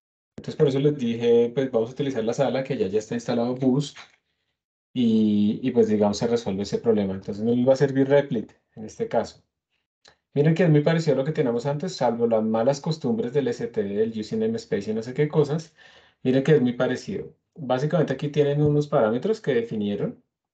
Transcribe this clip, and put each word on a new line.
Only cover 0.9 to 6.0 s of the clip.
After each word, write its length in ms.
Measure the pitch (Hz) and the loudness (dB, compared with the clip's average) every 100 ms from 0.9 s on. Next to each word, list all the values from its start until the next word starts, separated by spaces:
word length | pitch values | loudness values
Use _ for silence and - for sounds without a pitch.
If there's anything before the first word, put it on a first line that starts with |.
| 143 | 0
dije, 560 | 117 117 117 117 120 | -4 0 4 4 4
pues 160 | 135 131 | 0 0
vamos 200 | 117 113 | 0 -2
a 20 | |
utilizar 320 | - 139 113 | -4 -4 -2
la 80 | 110 | -2
sala 320 | 117 127 131 | 0 0 0
que 140 | 131 127 | -4 -4
ya, 80 | 98 | 0
ya 120 | 107 | -2
está 160 | - | -2
instalado 400 | 120 - 120 120 | -6 -2 -2 -2
bus 400 | 127 131 131 147 - - _ _ _ _ _ _ _ _ | 0 2 2 -2 -10 -20 _ _ _ _ _ _ _ _
y, 640 | 127 117 110 107 104 104 - | 0 2 4 2 2 2 0
y 80 | 127 | 0
pues 180 | 117 104 | 2 2
digamos 280 | 104 | 4